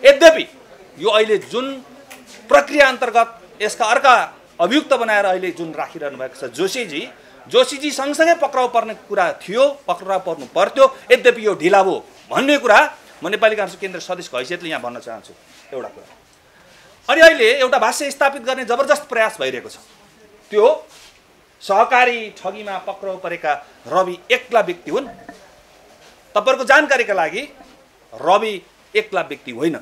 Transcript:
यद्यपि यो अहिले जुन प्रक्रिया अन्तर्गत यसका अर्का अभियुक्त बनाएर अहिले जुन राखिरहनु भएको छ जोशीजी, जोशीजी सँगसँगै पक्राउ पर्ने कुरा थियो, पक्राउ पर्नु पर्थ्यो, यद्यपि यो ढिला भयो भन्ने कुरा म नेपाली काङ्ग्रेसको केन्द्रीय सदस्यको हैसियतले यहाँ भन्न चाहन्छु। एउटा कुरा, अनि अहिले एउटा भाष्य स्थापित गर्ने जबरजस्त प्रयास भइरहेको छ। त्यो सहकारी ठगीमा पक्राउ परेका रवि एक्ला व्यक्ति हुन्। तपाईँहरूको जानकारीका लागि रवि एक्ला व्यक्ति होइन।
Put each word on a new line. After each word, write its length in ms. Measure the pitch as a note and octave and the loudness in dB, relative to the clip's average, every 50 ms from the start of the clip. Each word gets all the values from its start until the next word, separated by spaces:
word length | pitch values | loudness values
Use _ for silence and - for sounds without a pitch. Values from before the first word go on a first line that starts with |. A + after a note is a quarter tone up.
| - | 8
यद्यपि 440 | - C#5+ C#4 E4+ D#4+ D#4+ - - - - - - _ - - - - - C#3 | 6 6 8 8 6 6 6 -4 -10 -12 -20 -20 _ -20 -20 -20 -20 -16 -6
यो 100 | D#3+ G#3+ | -4 0
अहिले 280 | G#3 G#3+ A3 G#3+ G#3+ F#3 - | 2 2 2 2 0 -2 -2
जुन 240 | - F3 A#3 B3+ C#4 C#4 C4 B3+ - - - - - - - - - - - - - | -6 -8 -6 -6 -6 -10 -12 -16 -20 -20 -20 -20 -20 -20 -20 -20 -20 -20 -20 -2 2
प्रक्रिया 380 | B3+ C#4+ C#4+ - C#4 D4 C#4+ | 4 4 4 2 2 4 4
अन्तर्गत 760 | C4 B3+ A#3 B3+ A#3+ G#3+ A#3 A#3 A#3 - - - - - - | 4 4 -2 -4 0 2 2 0 0 -4 -20 -20 -20 -10 -6
यसका 240 | G#3 G#3+ G#3 - A#3+ | -6 -6 -2 -2 0
अर्का 280 | G#3+ A#3 C#4 C#4 C4+ B3 G#3+ E3+ - - - _ _ _ - | 0 0 2 4 4 4 4 2 -4 -10 -20 _ _ _ -2
अभियुक्त 340 | E3+ F3+ A#3+ D4+ D4 - C4+ | -2 0 0 -2 0 0 0
बनाएर 320 | A#3+ A#3 A3 G#3+ G#3 G3+ | 0 0 0 0 0 2
अहिले 260 | F#3+ F#3 F#3+ F#3 F3+ | 0 -2 -2 -4 -8
जुन 200 | E3 E3+ F3 D#3+ | -8 -8 -12 -10
राखिरहनु 460 | D3+ C#3+ D3 C3+ - E3+ D3+ C#3+ C3 | -8 -10 -10 -10 -10 -12 -12 -12 -10
भएको 180 | B2 B2+ C3 - | -10 -12 -12 -12
छ 160 | - C#3+ B2+ | -14 -14 -14
जोशीजी, 500 | A#2 B2+ F#3 F#3+ - C4 A#3 F#3 C#3+ D#3 A3 B3+ - - - - - - - | -6 -6 -6 -4 -4 -6 -8 -8 -8 -10 -10 -12 -16 -20 -20 -20 -20 -20 -18
जोशीजी 440 | D#3+ D#3+ A#3 B3+ B3 D4 C4+ C#4+ D4 | 0 0 0 0 0 -4 -8 -8 -8
सँगसँगै 440 | B3 - C4+ C#4+ D4 D4 D#4+ E4 E4+ E4 D4 | -6 -6 -6 -6 0 0 2 2 2 0 0
पक्राउ 240 | C4 - B3+ B3+ B3 B3 | -4 -2 -2 -2 0 0
पर्ने 180 | A#3 A3 A3 G#3+ E3+ - | -2 -4 -4 -12 -16 -12
कुरा 320 | - G3+ G3 F3+ E3 C#3 - | -8 -2 -2 -2 -2 -4 -8
थियो, 240 | - - F#3+ A#3+ C4+ D4 C#4 - _ | -12 -8 0 0 0 0 0 -4 _
पक्राउ 320 | - F3 F3 F#3+ F#3+ F#3+ F#3 | -8 -8 -6 -4 -6 -6 -4
पर्नु 260 | F#3 F3+ E3 D3 C3+ A#2 | -4 -6 -10 -10 -12 -8
पर्थ्यो, 340 | - D#3 F#3+ A3+ - C4+ C4+ C4 - - - - | -2 -2 -2 -2 4 4 4 4 4 -4 0 0
यद्यपि 340 | B3 B3 G3 B3 A#3 A3+ G#3+ | 0 4 4 2 0 2 -2
यो 100 | G#3 F#3 | -2 -2
ढिला 280 | C#3+ D3 F3 G3 G3 F#3+ | 0 0 2 4 4 4
भयो 200 | F#3+ E3 A2+ - - _ - - | 2 -2 -4 -8 -14 _ -20 -16
भन्ने 300 | _ A#2 D#3+ B3+ C#4 D4 C#4 | _ -4 -2 0 2 0 0
कुरा 200 | A#3 A#3+ G#3 A#3+ D4+ - - - - - - - C#3+ | 4 4 6 6 6 4 -4 -14 -20 -20 -20 -12 -8
म 40 | E3+ | -8
नेपाली 240 | G#3 G3+ A3 A3 G#3+ | -4 0 0 0 0
काङ्ग्रेसको 240 | G#3+ G3+ F3+ F3 F3+ | 0 -6 -8 -8 -12
केन्द्रीय 240 | G3+ F#3+ F3+ E3+ - | -12 -12 -12 -12 -10
सदस्यको 340 | - F3+ F3 F3+ - - | -10 -10 -10 -10 -10 -8
हैसियतले 320 | B2 C3 C3 F3 E3+ F3 E3 | -8 -8 -8 -10 -10 -10 -10
यहाँ 120 | D#3 C3 A#2 | -10 -8 -10
भन्न 160 | A#2+ A#2+ A#2 | -10 -12 -12
चाहन्छु। 340 | G#2+ A#2 A2+ G#2+ F#2+ - F#2 _ _ _ - - - - | -16 -16 -16 -16 -18 -20 -20 _ _ _ -20 -20 -20 -14
एउटा 180 | C#3 C3 A#2 G#2 | -14 -12 -12 -12
कुरा, 180 | - G#2 - - - _ _ _ _ _ _ _ _ _ _ _ _ - _ - _ _ _ - | -16 -20 -20 -20 -20 _ _ _ _ _ _ _ _ _ _ _ _ -20 _ -20 _ _ _ -2
अनि 120 | C4 D#4+ | 4 8
अहिले 260 | D#4+ E4 D#4+ C#4+ A3+ A3 B3+ C#4+ | 8 8 8 6 2 2 4 2
एउटा 180 | C4 B3+ C4 B3 | 0 0 2 2
भाष्य 320 | G#3 A#3 B3 - D4+ C#4 | 0 0 -2 -2 -6 -8
स्थापित 300 | C4+ - D4 C#4 C#4 C#4+ A3+ | -4 0 -2 -2 -2 -4 -6
गर्ने 200 | A#3+ C4 C4 B3+ | -6 -6 -6 -4
जबरजस्त 440 | G#3 A#3 A#3+ C#4 C4+ D4 C#4+ - | -4 -2 -2 2 0 0 -2 -2
प्रयास 300 | - B3+ A3+ A3 G#3+ A3 - | -8 -2 -2 -2 -2 -2 -4
भइरहेको 300 | C3+ C3 B2+ A#2+ G#2+ G#2+ | -6 -6 -6 -8 -12 -14
छ। 80 | - - - _ - _ _ _ _ _ _ _ _ _ _ _ | -20 -20 -20 _ -20 _ _ _ _ _ _ _ _ _ _ _
त्यो 120 | G#3 G#3 G#3 C4+ D#4 - - _ - - - - _ _ _ _ _ _ _ _ _ _ - | 0 4 4 4 4 2 -6 _ -20 -20 -20 -20 _ _ _ _ _ _ _ _ _ _ -6
सहकारी 720 | - G3 G3+ A#3+ A#3+ C4 A#3+ B3 B3 A#3+ A#3 A3 G#3 G3 | -2 2 2 2 4 4 2 2 2 0 -4 -8 -12 -16
ठगीमा 420 | - - F#3 G3 G#3+ G#3+ G#3 G3 F3+ - | -12 -12 -12 -10 -10 -12 -10 -10 -10 -10
पक्राउ 340 | - F#3 - - G3 F#3 | -12 -12 -10 -10 -10 -10
परेका 360 | F3+ F#3 F3 E3+ E3 - D#3 C#3+ - - - - _ _ | -10 -10 -10 -10 -6 -4 -4 -4 -4 -6 -18 -20 _ _
रवि 320 | A#2 C#3+ F#3 F#3 F3+ F3+ E3+ - _ | -2 -2 0 0 0 -4 -12 -2 _
एक्ला 300 | A#3 B3 - - A#3+ A3+ | -2 -2 -2 -2 0 0
व्यक्ति 300 | G3 F3 F3 - - C3+ | 0 0 -6 -12 -10 -6
हुन्। 160 | D3+ B3 C#4 - - - - - - - - _ _ _ _ _ _ _ _ _ - _ _ - _ _ _ _ _ | -6 -6 -6 -8 -18 -20 -20 -20 -20 -20 -20 _ _ _ _ _ _ _ _ _ -20 _ _ -20 _ _ _ _ _
तपाईँहरूको 280 | G#3 G#3 B3+ C4 B3 C4 | -2 0 0 -2 -2 2
जानकारीका 500 | G#3+ C4+ D4+ D4+ C#4+ C#4 B3 A#3 G3 G3+ | 4 4 4 4 4 0 0 0 -2 0
लागि 300 | F#3 E3 D#3 E3 A3 C#4+ C#4+ - - - - - _ _ _ _ _ _ _ - | -2 -2 -2 -4 -8 -10 -12 -18 -20 -20 -20 -20 _ _ _ _ _ _ _ -20
रवि 400 | A2+ B2+ D#3+ F#3 G#3 A3 A3 G#3 F3 - _ _ _ _ _ - | -6 0 2 2 2 2 -2 -6 -8 -12 _ _ _ _ _ -2
एक्ला 280 | G#3+ G#3+ - G3 F3+ | -2 -2 -2 -4 -4
व्यक्ति 300 | D#3+ - D3 B2+ _ C3 | -4 -4 -10 -14 _ -14
होइन। 280 | B2 A2+ C#3+ E3+ D3+ - | -8 -4 -4 -4 -4 -4